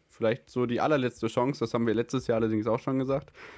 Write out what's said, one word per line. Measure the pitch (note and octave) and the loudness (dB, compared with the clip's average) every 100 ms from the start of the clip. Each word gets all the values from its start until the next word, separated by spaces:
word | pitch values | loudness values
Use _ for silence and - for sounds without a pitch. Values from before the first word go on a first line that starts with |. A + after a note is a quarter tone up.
| _ | _
Vielleicht | - A2+ A#2+ - | -2 0 0 -4
so | B2+ A#2+ | -2 0
die | A#2+ | 2
allerletzte | C3+ D3+ B2 - A2 | 2 2 0 -2 -2
Chance, | - B2+ C#3 | 0 0 0
das | A#2 | -2
haben | A#2+ A#2 | 0 0
wir | |
letztes | G#2+ A#2+ C3 - | 0 0 -2 0
Jahr | A2+ | 0
allerdings | A2+ A2 A2 | 2 0 0
auch | A2+ | -2
schon | - C3 | 0 -2
gesagt. | C3 C3+ - - - | 0 -2 -4 -20 -20